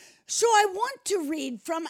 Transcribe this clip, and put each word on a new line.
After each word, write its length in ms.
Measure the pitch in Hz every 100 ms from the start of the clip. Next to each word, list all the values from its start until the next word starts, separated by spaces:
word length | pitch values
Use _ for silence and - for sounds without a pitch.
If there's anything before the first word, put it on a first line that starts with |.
| - _ -
So 160 | - 466
I 200 | 427 415
want 300 | 370 494 539 -
to 240 | 381 285
read 300 | 311 269 233
from 220 | - 330 320